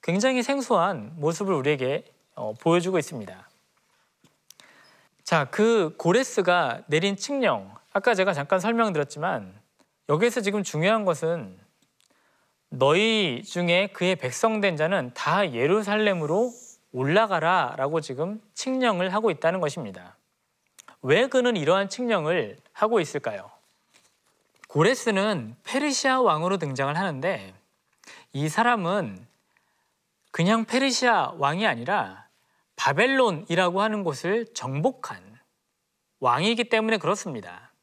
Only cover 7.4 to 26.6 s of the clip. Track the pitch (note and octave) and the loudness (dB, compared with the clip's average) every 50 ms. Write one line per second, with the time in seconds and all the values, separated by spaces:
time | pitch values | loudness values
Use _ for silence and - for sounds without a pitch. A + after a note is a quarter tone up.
7.4 | B3+ F#3+ C3 G#2 F#2+ F#2+ - - _ _ _ G3+ G3+ B3 A#3 F#3+ F#3+ G3+ F3+ C#3+ | 0 0 0 0 -4 -12 -20 -20 _ _ _ -2 0 2 2 6 6 4 4 4
8.4 | C#3+ D3 G3 F#3 F3 A3 A#3 A3+ A#3 G#3+ F3+ D3+ D3 C#3 - D3 D3+ F#3 F3+ A#2+ | 0 2 2 2 2 0 2 2 2 2 2 0 -2 -2 -4 -4 -4 -2 -2 -4
9.4 | G2+ F#2 F#2 G#2 _ _ _ _ _ _ _ _ _ - D3 D#3 G#3 A#3+ A3 G#3 | -6 -10 -18 -20 _ _ _ _ _ _ _ _ _ 0 2 2 2 2 2 0
10.4 | F#3+ G3 G3+ G#3+ F#3+ - - D3+ E3 G3 A3 A3+ G#3 F#3 E3 D3 E3 D#3+ E3+ E3+ | -2 -2 -2 -2 -4 -4 -4 0 2 2 2 2 2 0 0 0 0 -2 -2 -2
11.4 | A#2 F#2+ F#2 F#2+ _ _ _ _ _ _ _ _ _ _ _ _ _ _ _ _ | -6 -12 -16 -20 _ _ _ _ _ _ _ _ _ _ _ _ _ _ _ _
12.4 | _ _ _ _ _ _ - C3 B2+ C#3 D#3 F#3 G#3+ A3+ A3+ A3 G3+ D#3 A#2+ A#2 | _ _ _ _ _ _ -2 0 2 4 4 4 2 2 2 0 0 -2 -2 -6
13.4 | - - - F3 F3 E3+ E3+ F3+ G3 G3 - - F3+ F3+ F#3 F3+ - B2+ B2+ - | -8 -8 -6 -4 0 2 2 2 2 0 -4 -2 -2 -2 -2 -2 -4 -8 -4 0
14.4 | - A3+ A3 G#3+ G3 G3 E3+ D3 D3+ E3 G3 F#3 C3 B2 - - - D3 D#3+ F#3+ | 0 0 0 2 0 0 0 0 0 0 0 -2 -2 -4 -8 -6 -2 0 0 0
15.4 | G3+ E3+ B2 A#2 B2 D3 F#3 A3 G#3 G3+ G#3 G#3+ G#3+ G#3 F#3+ F3 D#3 D3 E3 G3+ | 0 -2 0 0 0 2 2 0 0 -2 -2 0 0 0 0 0 -2 -2 0 0
16.4 | A#3+ B3+ A#3+ - - - - _ _ _ - B2+ C3 C#3 D#3 G3+ A3+ G#3 F#3+ E3 | 0 -2 -4 -10 -20 -20 -20 _ _ _ -6 -4 -2 2 4 2 2 2 0 0
17.4 | D#3 E3 F#3 F3+ D3 B2 - - C3 C#3+ D#3 E3 D3+ - C3+ B2 D#3 F#3 G#3+ A3 | 2 2 2 2 2 0 -2 -2 -2 0 0 -2 -4 -4 -6 -6 -4 -6 -6 -10
18.4 | _ _ _ - - C4 C4 C4 B3+ A#3+ G3+ F3 F#3 F#3 F#3 G#3 A3 A3 E3 C#3 | _ _ _ -10 -6 -4 -2 0 0 0 2 0 -2 -2 -2 0 0 0 0 2
19.4 | - E3 F3 F#3+ E3+ D3 C3+ F3 C3+ G#2 F#2 F#2 F2+ F2+ - _ _ _ _ _ | 0 0 0 2 -2 -2 -2 -6 -10 -10 -12 -14 -18 -20 -20 _ _ _ _ _
20.4 | _ _ _ _ _ _ _ - - - - _ - B2+ D3 G3 B3 C4+ - C4 | _ _ _ _ _ _ _ -20 -20 -20 -20 _ 0 2 4 4 4 2 2 2
21.4 | B3 B3 A#3 F#3 C#3+ D3 F3 G3 G3+ F#3+ - - B3 A#3+ A3 F#3 D3+ D3+ F3 F3 | 2 2 0 2 2 2 2 2 2 -2 -4 -6 -2 0 0 0 0 0 0 0
22.4 | A#2+ G#2 - - _ _ _ - G#3 A3 A#3+ G#3+ E3 - - C#3+ - - G#2+ G2 | -2 -4 -8 -16 _ _ _ -2 0 2 2 0 0 0 -6 -6 -6 -6 -8 -8
23.4 | G2 G#2+ - _ _ _ _ _ _ _ _ _ _ _ _ _ _ _ _ _ | -14 -16 -20 _ _ _ _ _ _ _ _ _ _ _ _ _ _ _ _ _
24.4 | _ _ _ _ - _ - C#3+ D#3+ G#3 C4 B3+ - A#3 G#3 F#3+ G3 A3 G#3 E3 | _ _ _ _ -20 _ 0 2 4 4 2 2 0 0 0 2 0 0 -2 -2
25.4 | A#2 G#2+ A#2 _ _ - - C4+ C#4+ D4+ C4+ - - C4+ C4 C4 B3+ G#3 D#3+ D3+ | -4 -8 -14 _ _ -4 -4 -2 0 0 -2 0 0 2 2 4 4 4 2 2
26.4 | E3 F3+ G3 F#3+ | 0 -2 -2 -2